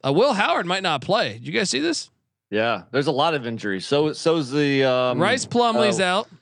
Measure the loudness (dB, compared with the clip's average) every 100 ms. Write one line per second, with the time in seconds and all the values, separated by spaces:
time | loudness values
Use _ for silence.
0 | 2 2 2 2 2 0 0 -2 0 -2
1 | 0 0 0 -6 -6 -2 -2 0 -2 -4
2 | -8 _ _ _ _ -2 0 -2 -4 -2
3 | 0 0 0 0 -4 -6 -4 -6 -2 0
4 | 0 0 0 0 0 0 2 2 2 2
5 | 2 2 0 0 -2 2 2 2 2 2
6 | 0 0 -4 -14